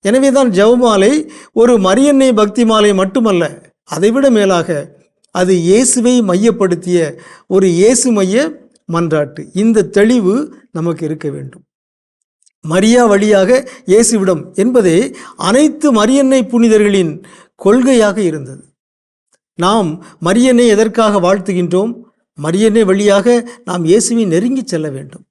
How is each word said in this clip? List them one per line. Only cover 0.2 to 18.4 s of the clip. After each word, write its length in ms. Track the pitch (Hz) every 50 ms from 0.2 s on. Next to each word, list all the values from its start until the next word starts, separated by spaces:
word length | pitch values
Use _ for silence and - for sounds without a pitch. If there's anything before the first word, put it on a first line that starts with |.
| 269 277 247 277 269 247
ஜெபமாலை 760 | 185 180 202 220 247 240 254 233 214 196 190 214 285 311 302 - - - - _
ஒரு 260 | _ 220 226 240 247 220
மரியன்னை 560 | 190 185 196 233 277 294 285 269 269 262 247
பக்தி 300 | 208 214 208 202 240 240
மாலை 300 | 220 220 214 208 208 202
மட்டுமல்ல, 800 | 185 190 190 - 262 226 220 190 175 165 143 147 - _ _ _ _ _
அதைவிட 460 | _ 156 151 180 214 226 277 277 277
மேலாக 640 | 240 214 202 196 185 170 165 175 165 147 139 - _ _ _ _ _ _ _ _
அது 280 | _ 180 180 180 190 180
இயேசுவை 640 | 165 175 190 226 262 247 - 247 226 240 254 247
மையப்படுத்திய 960 | 226 190 175 185 208 233 - 233 202 190 175 165 180 180 180 175 165 147 - - - - - - _
ஒரு 220 | _ 185 196 190 185
இயேசு 440 | 170 170 190 220 262 240 - 254
மைய 520 | 226 208 196 185 196 240 294 320 302 - - _ _ _ _ -
மன்றாட்டு. 560 | 165 170 170 160 156 156 147 131 - - 143 -
இந்த 320 | _ 180 208 226 226 220 185
தெளிவு 680 | - - 202 208 226 247 247 202 180 202 262 302 - - - _ _
நமக்கு 320 | _ 165 160 170 165 160 170
இருக்க 260 | 147 156 151 - 147
வேண்டும். 320 | 139 143 139 131 - - _ _ _ _ _ _ _ _ _ _ _ _ _ _ _ _ _ _ _ _ _ 156
மரியா 400 | 160 185 196 220 233 247 240 226
வழியாக 600 | 202 196 202 214 214 196 190 190 247 262 254 - - - _
இயேசுவிடம் 680 | - 185 220 233 - 233 214 190 185 180 156 175 - -
என்பதே 600 | - 196 247 247 247 202 180 160 175 247 277 - - - - -
அனைத்து 680 | - - 185 214 262 302 302 - 302 - 294 240 214 208
மரியன்னை 440 | 220 262 277 277 262 269 262 240 -
புனிதர்களின் 760 | 240 233 233 233 220 214 208 208 196 196 180 160 147 175 - - - - - _ _ _ -
கொள்கையாக 520 | 196 214 262 247 269 262 233 214 208 190
இருந்தது. 480 | 208 208 170 156 151